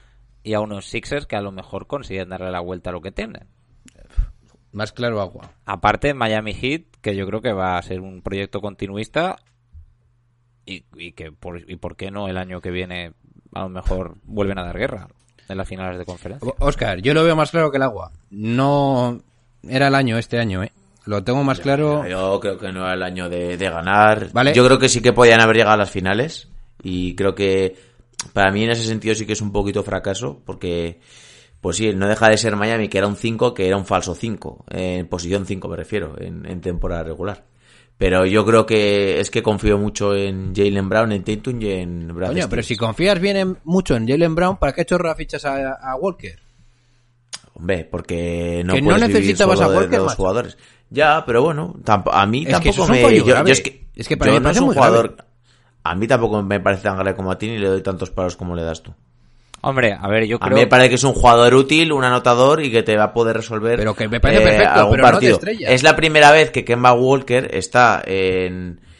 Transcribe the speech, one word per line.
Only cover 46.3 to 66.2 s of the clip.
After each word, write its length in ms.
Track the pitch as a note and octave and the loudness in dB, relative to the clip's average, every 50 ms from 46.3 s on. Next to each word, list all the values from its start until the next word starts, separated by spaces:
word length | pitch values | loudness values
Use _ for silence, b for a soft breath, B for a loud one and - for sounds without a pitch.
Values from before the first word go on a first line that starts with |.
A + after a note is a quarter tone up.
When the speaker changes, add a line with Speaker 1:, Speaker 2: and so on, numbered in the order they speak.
| D#2+ - _ _ _ _ _ _ _ _ _ _ _ _ _ _ _ _ _ _ - - _ _ _ | -18 -20 _ _ _ _ _ _ _ _ _ _ _ _ _ _ _ _ _ _ -20 -20 _ _ _
Speaker 3:
Hombre, 340 | - E2 F2+ F#2+ E2+ D#2+ - | -12 -4 -4 -4 -4 -4 -8
porque 760 | - E2+ E2+ - F2 E2+ F2 F2 E2+ E2+ E2+ E2+ E2+ F2 F2 | -10 -10 -8 -6 -6 -6 -4 -4 -4 -4 -4 -4 -4 -4 -2
no 80 | F2+ F#2+ | 0 0
Speaker 2:
Que 80 | C3+ | 2
no 40 | C#3+ | 2
Speaker 3:
puedes 140 | - - - - | 4 4 4 2
vivir 80 | G#2 G2+ | 2 2
Speaker 2:
necesitabas 420 | G#2 G2 - - F3 G3+ F#3 - - | 2 2 2 2 2 2 2 4 2
Speaker 3:
solo 100 | - G3 | 2 2
Speaker 2:
a 20 | |
Speaker 3:
de 60 | - | 4
Speaker 2:
Walker, 200 | - F#2+ F2 - - | 2 2 2 0 0
Speaker 3:
dos 80 | F#2+ | 0
Speaker 2:
macho. 100 | F#3+ F3 | 0 -2
Speaker 3:
jugadores. 400 | - F#2+ F#2 G2+ A#2+ A#2+ F2 - b b b b b b b | -2 -2 -2 -2 -2 -4 -6 -12 b b b b b b b
Ya, 340 | A2 C3 D#3 D3 D3+ D#3+ D#3 | 0 2 4 4 4 2 0
pero 160 | B2+ A2+ A#2 C#3+ | 2 2 2 2
bueno, 320 | E3 D#3 D3 - - - - - | 2 0 -2 -6 -8 -10 -8 0
tampo-, 300 | A2 G#2+ G2 - - - | 0 0 2 2 0 2
a 120 | F#2+ G2 | 2 2
mí 200 | G#2 A#2 C3+ - | 2 0 -2 -2
Speaker 2:
Es 120 | C3+ - - | 0 0 2
que 100 | - - | 2 0
eso 120 | F#2+ G2 | 0 2
Speaker 3:
tampoco 20 | F2+ | 2
Speaker 2:
es 60 | - | 4
un 60 | A#2+ | 4
Speaker 3:
me, 60 | B2+ | 6
Speaker 2:
fallo 160 | A#2+ A#2 A2 | 6 6 6
Speaker 3:
yo, 80 | - - A#2+ B2+ | 6 6 6 4
Speaker 2:
grave. 140 | B2+ D#3 B2+ | 4 6 4
Speaker 3:
yo 40 | C3+ | 2
es 80 | - | 2
que 260 | - - - - - - - | 0 -6 -12 -12 -20 -20 -16
Speaker 2:
Es 120 | - A2 | -14 -6
que 100 | - D#3 | -6 -4
para 140 | - D3 C3 | 0 2 2
Speaker 3:
yo 20 | A2 | 2
Speaker 2:
mí 60 | A#2 | 4
me 0 | |
Speaker 3:
no 20 | B2+ | 2
Speaker 2:
parece 140 | - - - | 2 2 2
Speaker 3:
soy 40 | - | 2
un 40 | |
Speaker 2:
muy 80 | - - | 2 4
grave. 120 | C#3 B2+ A2+ | 4 4 6
Speaker 3:
jugador, 360 | A2+ A#2 A2+ - - - - _ _ _ _ _ _ _ _ _ _ _ - | 6 4 2 2 -4 -14 -20 _ _ _ _ _ _ _ _ _ _ _ -6
a 120 | E2 F2 | -4 -4
mí 120 | F#2+ A2+ | -2 0
tampoco 360 | A#2 C3+ A#2 A#2 G#2+ G#2+ G#2 G2+ | 2 2 2 2 0 0 -2 0
me 160 | F#2+ G2+ G2+ | 0 -2 0
parece 240 | F#2+ G2+ G2 F#2 - | 2 0 0 0 -2
tan 120 | G#2 F#2+ | -4 -2
grave 180 | F#2+ F#2+ G2 F2+ | 0 -2 -2 -2
como 160 | F#2+ F#2+ F#2+ | -2 -4 -4
a 60 | F#2 | -4
ti 100 | - G#2 | -4 -6
ni 100 | A2 A#2 | -8 -6
le 100 | G#2+ G2+ F#2+ | -2 -2 0
doy 120 | F#2+ G2 | 0 0
tantos 300 | - G2 F#2 E2 F2+ - | -2 -6 -6 -6 -8 -8
palos 240 | - F#2+ F#2 F2+ E2+ | -6 -4 -4 -4 -6
como 200 | - F#2 F2 F2 | -8 -10 -8 -8
le 80 | E2+ E2 | -6 -6
das 200 | E2 D#2+ - - | -6 -8 -10 -12
tú. 100 | - - _ _ _ _ _ _ _ _ _ _ _ - - | -20 -20 _ _ _ _ _ _ _ _ _ _ _ -18 -8
Speaker 1:
Hombre, 360 | - C3+ C3+ C3 B2 G#2+ G2 D#2 | -6 -4 -2 0 0 0 0 -2
a 80 | F#2+ | -4
ver, 180 | G2 G#2 A2 A2+ | -2 0 0 0
yo 80 | G#2 A#2 | 0 -2
Speaker 3:
A 40 | A#2+ | -2
Speaker 1:
creo 120 | - - G#2 | 0 2 4
Speaker 3:
mí 40 | A2+ | 4
me 60 | A#2+ | 4
parece 220 | G#2 B2+ B2+ B2+ B2 | 6 6 6 6 6
que 60 | B2 | 4
es 80 | B2 C3+ | 2 0
un 100 | C3+ A2+ | 0 0
jugador 420 | - - A#2+ A#2 A#2 A#2+ A#2+ B2+ | 4 6 6 8 8 8 8 8
útil, 360 | C3+ C3+ C3+ D#3 D#3+ E3 D#3+ | 6 4 4 2 2 2 2
un 120 | D3 C3+ B2+ | 0 0 0
anotador 600 | B2 B2 B2 - B2 A#2+ A#2+ B2+ C#3 D#3 E3 D3 | 2 0 2 2 2 4 6 6 4 4 2 0
y 60 | B2+ | 0
que 120 | A2 A2+ G#2+ | 0 0 2
te 120 | A2+ G#2+ | 2 2
va 80 | G#2+ G#2+ | 2 2
a 80 | G#2 - | 0 2
poder 240 | A#2 A#2 A2+ A2+ | 0 0 0 0
resolver, 420 | A2 A2 - A2+ G#2+ G#2+ A#2 A#2+ A2+ | -2 -4 -6 -8 -4 -2 -2 0 0
Speaker 2:
Pero 160 | G#2+ G#2+ G2+ | 0 -2 -2
que 120 | - A2+ | -4 -4
me 120 | G#2 A#2 A2+ | -4 0 2
parece 240 | - C3+ A2 A2 A2 | 2 4 6 6 6
Speaker 3:
eh, 20 | |
Speaker 2:
perfecto, 280 | - G#2+ - G#2 D2+ D2 | 6 6 4 4 4 6
Speaker 3:
algún 180 | G#2+ G#2 G#2 | 4 4 4
Speaker 2:
pero 100 | A2 - | 4 6
no 60 | B2+ | 6
de 40 | B2 - | 6 6
Speaker 3:
partido. 200 | F#3+ - - G2+ | 6 4 4 4
Speaker 2:
estrella. 340 | - - G#3 A#3 G#3+ C3+ - | 2 0 -4 -6 -4 0 2
Speaker 3:
Es 120 | B2+ B2 | 2 4
la 140 | C3+ D#3 D#3 | 6 4 4
primera 360 | - D#3+ D#3+ D3+ D3+ | 6 2 4 6 8